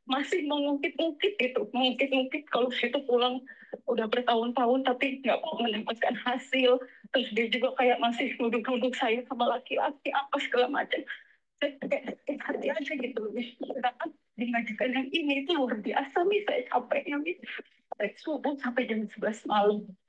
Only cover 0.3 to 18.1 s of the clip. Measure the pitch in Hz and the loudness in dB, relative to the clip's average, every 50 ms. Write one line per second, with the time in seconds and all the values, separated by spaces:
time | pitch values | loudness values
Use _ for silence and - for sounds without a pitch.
0.3 | - 359 294 285 294 294 285 285 285 277 - 339 - - 330 330 294 - - 415 | 0 0 0 0 0 0 2 2 0 0 -2 -2 -2 0 -2 -2 0 0 0 0
1.3 | 415 - 240 247 - 233 214 214 - 240 262 254 254 - 277 269 269 269 262 262 | 0 2 0 0 0 0 -2 -2 0 2 2 2 2 2 0 2 2 0 0 0
2.3 | - 302 - - - 247 240 262 247 - - 240 247 285 - - 247 240 247 247 | -2 -6 -6 0 0 2 2 2 0 0 -2 0 0 0 0 2 2 4 4 4
3.3 | 254 262 - - - - - - - - - - 233 220 220 220 226 247 247 240 | 0 -2 -8 -12 -20 -20 -20 -14 -14 -10 -4 -2 0 0 0 0 0 0 2 2
4.3 | 233 226 226 240 240 269 254 233 247 269 262 277 254 254 - 277 262 - - 233 | 2 2 2 0 2 2 4 4 4 4 4 2 0 2 0 -2 -2 -2 0 0
5.3 | 196 - - 320 208 220 240 233 208 208 226 233 226 - - - 254 - - 247 | 0 2 0 -4 -4 -2 -2 0 0 -2 -2 -4 -4 0 0 0 0 0 -2 -2
6.3 | 247 254 - - - 262 254 247 247 262 - - - - - - - 269 233 226 | -2 -2 -4 -2 0 4 6 6 6 6 2 -4 -16 -20 -10 -2 0 0 0 0
7.3 | 214 214 233 220 214 247 220 254 - - 165 165 - - - 233 233 - 277 254 | 0 0 0 2 0 0 0 0 2 4 4 4 4 4 2 0 0 0 -2 -4
8.3 | - - 254 233 220 240 220 - 262 247 220 254 247 - 269 233 220 240 247 - | -2 0 0 0 0 0 0 0 0 0 0 0 0 0 0 0 0 0 -2 -4
9.3 | 269 233 240 233 233 247 - - - - - 311 285 - - 311 - 277 277 - | -2 0 2 2 2 0 -2 -4 -2 0 0 -2 -2 -4 -6 -4 -2 -2 -2 -2
10.3 | - 285 277 - - 240 247 - 285 - - - - - 277 - - - - _ | -2 -4 -2 0 2 2 2 2 2 -2 -2 -2 -2 -4 -4 -6 -10 -14 -14 _
11.3 | _ _ _ _ _ - 294 285 285 - - - - - - - - - - - | _ _ _ _ _ -4 -4 -4 -2 -4 -4 -2 -2 -2 -2 -4 -10 -8 -6 -6
12.3 | 285 - - - 285 - - 269 285 320 285 269 311 277 247 240 - 233 214 214 | -6 -6 -4 -4 -4 -2 -2 -2 -2 -2 -2 -4 -4 -4 -4 -4 -4 -4 -4 -4
13.3 | 190 226 233 - - - - - - 269 233 247 247 - 320 330 - _ _ _ | -4 -4 -6 -6 -8 -10 -8 -8 -6 -2 -2 -2 -2 -2 -8 -8 -10 _ _ _
14.3 | _ - 247 240 240 233 233 - 214 - 208 262 240 262 262 269 294 330 311 285 | _ -6 -4 0 0 -2 -2 -2 -4 -2 -2 0 0 0 -2 0 -2 -2 0 0
15.3 | 277 277 277 277 349 302 262 240 233 214 - 269 - - 285 - - 392 349 381 | 0 0 0 0 0 2 2 0 0 -2 -2 -2 0 0 -2 0 2 2 4 4
16.3 | 415 415 - - - - - - - 247 247 - - 285 - - 285 285 294 320 | 4 2 2 0 -2 -2 -2 0 -2 -2 0 0 -2 -2 0 -2 -2 -4 -2 -4
17.3 | 359 - - - - - - _ _ _ _ - - - 208 202 | -6 -8 -8 -12 -12 -12 -12 _ _ _ _ -14 -6 -4 -4 -4